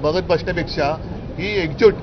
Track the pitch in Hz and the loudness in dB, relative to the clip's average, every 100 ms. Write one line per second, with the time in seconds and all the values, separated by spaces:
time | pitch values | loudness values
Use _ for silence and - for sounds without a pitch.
0 | 143 170 185 165 175 170 160 - 143 156 | 0 0 0 0 0 -4 -4 -2 -2 -2
1 | - - - - 190 208 165 135 226 190 | -6 -10 -10 -8 -4 -2 -2 4 6 6